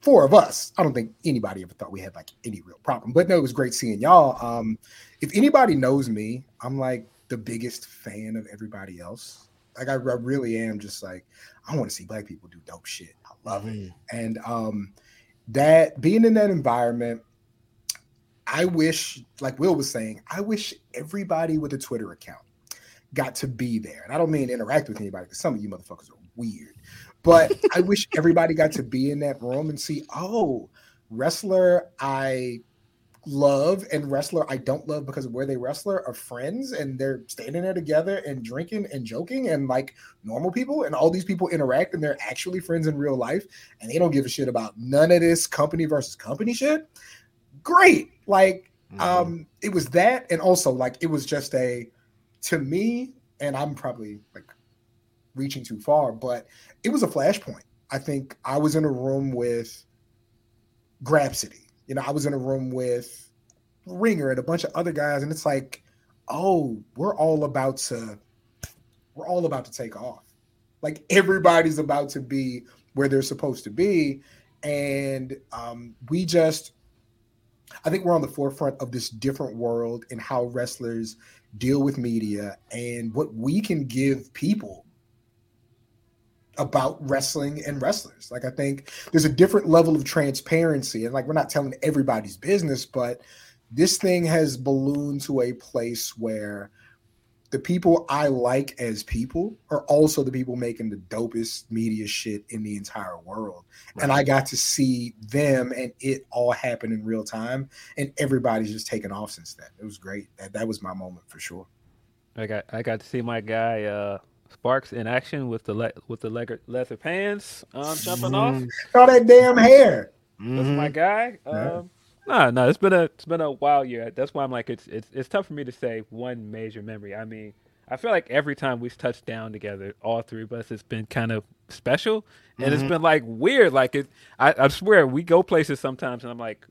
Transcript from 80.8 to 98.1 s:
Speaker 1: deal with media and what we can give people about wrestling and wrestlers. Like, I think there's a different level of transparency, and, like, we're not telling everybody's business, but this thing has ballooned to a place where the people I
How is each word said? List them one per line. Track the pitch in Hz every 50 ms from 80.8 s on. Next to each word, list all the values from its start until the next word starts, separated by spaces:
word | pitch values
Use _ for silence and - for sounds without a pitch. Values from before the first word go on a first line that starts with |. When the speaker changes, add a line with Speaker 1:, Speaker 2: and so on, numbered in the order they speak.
| 127 117 117 113 113 110 - - _ - _ _ _ _ -
Speaker 1:
deal | 104 123 127 139 139 139
with | 139 135
media | 139 120 120 117 113 107 104 104 101 104 101 95 - _ _
and | 110 120 120 120 120 120 117 113 110
what | 135 156 - 110
we | 113 117 135 160 208
can | 214 - 180 151 135
give | 123 113 131 135 139 135 131 - - -
people | - 147 170 214 214 - - - - _ _ _ _ _ _ _ _ _ _ _ _ _ _ _ _ _ _ _ _ _ _ _ _ _ _ _ _ _ _ _ _ _ _ _
about | - 143 135 - 139 131 131 - - 147 131
wrestling | 135 135 139 - - 156 143 143 147 151 -
and | 143 143 139
wrestlers. | 127 160 214 - - - - _ - -
Like, | 120 123 131
I | 127
think | 131 - 139 139 139 139 - - - - - -
there's | - 156 151
a | 151
different | 135 127 180 185 - 202 - 165
level | 160 170 165 160 156
of | 151 135
transparency, | - - 165 147 139 135 - - - 165 160 170 165 151 139 127 - - 113 113
and, | 117 131
like, | 135 120
we're | 135 156
not | 156 143 -
telling | - 151 139 135 131 - -
everybody's | 151 151 139 135 131 117 110 107 98 90
business, | - - 151 196 202 170 151 135 120 -
but | - - 135 123 120 123 - - - - - - - _ _ _ _
this | 113 127 170 180 -
thing | - - 185 180 175 170
has | 160 160 165 156 139 127
ballooned | 127 127 139 139 135 135 139 143 143 143 143 139 143 139
to | - 139 131
a | 123 123 117
place | 120 - - - 127 117 120 117 113 - - -
where | 110 110 113 110 107 107 104 104 101 101 101 _ _ _ _ _ _ _ _ _ _ _ _ _ _ _ _
the | - 135
people | - - 175 180 175 175 165 165 165
I | -